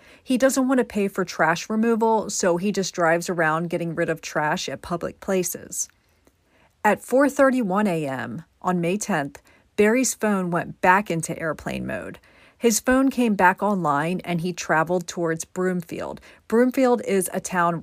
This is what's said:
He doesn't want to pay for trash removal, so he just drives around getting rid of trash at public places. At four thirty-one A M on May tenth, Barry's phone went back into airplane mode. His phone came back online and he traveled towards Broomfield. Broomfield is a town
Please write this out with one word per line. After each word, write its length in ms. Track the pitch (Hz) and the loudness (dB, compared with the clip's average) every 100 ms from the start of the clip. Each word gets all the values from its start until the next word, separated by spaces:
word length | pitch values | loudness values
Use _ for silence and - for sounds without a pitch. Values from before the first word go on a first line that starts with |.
| - - | -20 -16
He 140 | - 247 | -2 2
doesn't 300 | 269 269 254 | 2 2 2
want 120 | 254 | 0
to 40 | |
pay 240 | 240 214 196 | 0 -2 -2
for 180 | 196 180 | -2 -4
trash 440 | - 160 - - | 0 0 0 -2
removal, 640 | 220 233 220 226 220 202 | 0 2 2 2 2 -2
so 260 | - 190 175 | -2 0 2
he 140 | 208 | 0
just 240 | 196 185 - | -2 -4 0
drives 340 | 160 170 175 | 2 2 0
around 400 | 170 156 156 170 | 0 0 0 -2
getting 240 | 175 170 | -4 -4
rid 160 | 156 165 | -2 -2
of 120 | 160 | -4
trash 460 | - 165 151 180 - | -4 -2 0 -2 -4
at 140 | 139 | -10
public 380 | - 170 - - | -8 -6 -6 -8
places. 720 | - 190 175 - - - - _ _ _ _ _ _ _ _ _ | -2 -2 -2 -8 -12 -10 -10 _ _ _ _ _ _ _ _ _
At 220 | 214 196 | 0 0
four 260 | - 254 285 | 0 2 2
thirty-one 580 | 285 269 254 202 190 208 | 4 4 4 0 0 0
A 200 | 165 143 | 0 -4
M 360 | 127 117 170 - _ | -6 -8 -10 -14 _
on 180 | 185 180 | -2 0
May 160 | 165 208 | 0 -2
tenth, 460 | - 165 143 - _ _ _ - | -2 -4 -4 -10 _ _ _ 2
Barry's 380 | 208 254 262 | 4 4 0
phone 360 | - 214 196 180 | -2 0 0 0
went 300 | 170 - - | -2 -4 0
back 320 | 185 190 208 | 4 4 2
into 260 | 165 160 - | -4 -4 -6
airplane 480 | 160 147 - 131 127 | -6 -6 -6 -8 -6
mode. 340 | 127 95 - _ _ - - | -8 -10 -16 _ _ -20 0
His 240 | 233 214 | 0 2
phone 280 | - 262 269 | 2 2 2
came 260 | 247 240 196 | 2 0 4
back 280 | 180 185 | 4 4
online 560 | 202 190 151 143 160 185 - | 0 0 0 0 0 -4 -4
and 160 | 175 | -4
he 100 | 180 | -4
traveled 560 | 175 - 160 160 180 170 | -6 0 0 2 -2 -4
towards 380 | 180 165 160 - | -4 -4 -4 -6
Broomfield. 760 | 180 185 180 - 90 78 - - - - | -4 -2 -4 -6 -10 -10 -12 -18 -18 0
Broomfield 520 | 226 254 269 254 240 - | 2 2 4 2 2 2
is 240 | 196 180 | 0 0
a 60 | 190 | -6
town 400 | - 185 170 165 | -4 0 0 0